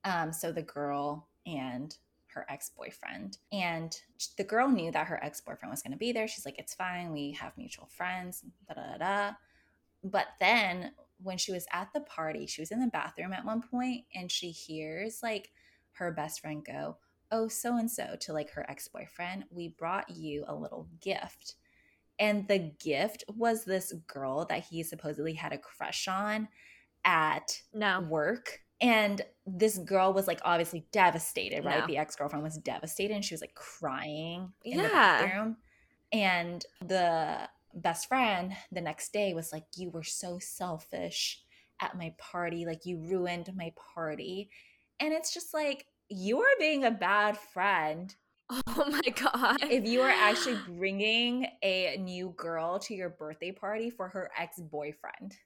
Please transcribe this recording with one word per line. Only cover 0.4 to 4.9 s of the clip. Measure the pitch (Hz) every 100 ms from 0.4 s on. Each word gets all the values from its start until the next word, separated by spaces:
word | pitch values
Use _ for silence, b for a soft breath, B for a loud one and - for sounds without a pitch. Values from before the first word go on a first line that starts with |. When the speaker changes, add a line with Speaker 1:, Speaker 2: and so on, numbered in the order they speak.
| 170
Speaker 1:
the | 165
girl | 151 143 143 143 143 151 - _ -
and | 147 131 123 151 - _ _ _
her | - -
ex-boyfriend. | 139 - - - - - - 196 - _
And | 202 175 165 165 - _ -
sh-, | - -
the |
girl | 196 220 269
knew | 226 165